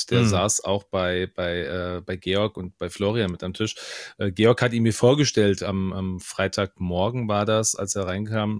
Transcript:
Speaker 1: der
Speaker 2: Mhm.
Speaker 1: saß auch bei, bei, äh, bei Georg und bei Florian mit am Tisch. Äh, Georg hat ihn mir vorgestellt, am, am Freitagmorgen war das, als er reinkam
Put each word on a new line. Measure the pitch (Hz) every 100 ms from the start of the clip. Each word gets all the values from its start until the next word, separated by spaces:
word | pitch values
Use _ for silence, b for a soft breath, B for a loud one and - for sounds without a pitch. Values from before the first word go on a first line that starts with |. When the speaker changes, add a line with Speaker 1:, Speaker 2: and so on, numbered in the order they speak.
| -
Speaker 1:
der | 123
Speaker 2:
Mhm. | 117
Speaker 1:
saß | 92 101 -
auch | - 101
bei, | - 95 90 90 92
bei, | - 87 87
äh, | 80 90 90 90
bei | 92 92
Georg | - 95 107 -
und | 90 _
bei | 87
Florian | - 98 117 98
mit | 87
am | 92
Tisch. | 90 110 - B B B -
Äh, | 101
Georg | 92 110 120
hat | 123
ihn | 117
mir | 113
vorgestellt, | 104 120 147 139 - 104 95
am, | - 95 95
am | 95 95 92
Freitagmorgen | - - 95 - 98 _ 90 87 101 123 110
war | 104 104
das, | 110 107
als | - 101
er | 101 92
reinkam | 92 107 110 107